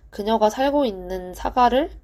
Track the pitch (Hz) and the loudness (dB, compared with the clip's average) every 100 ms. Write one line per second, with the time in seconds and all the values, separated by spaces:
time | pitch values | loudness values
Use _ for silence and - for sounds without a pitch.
0 | - - 208 226 214 214 277 285 254 190 | -16 -8 -2 2 2 2 0 2 0 -4
1 | 180 185 180 175 - 254 240 254 339 - | -8 -8 -10 -8 -4 2 4 4 0 -6